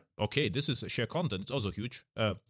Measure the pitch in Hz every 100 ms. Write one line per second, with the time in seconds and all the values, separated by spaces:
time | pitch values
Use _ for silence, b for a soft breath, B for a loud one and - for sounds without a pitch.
0 | _ - 107 - 104 113 143 120 98 -
1 | 117 156 175 98 101 135 104 90 120 -
2 | - - 110 95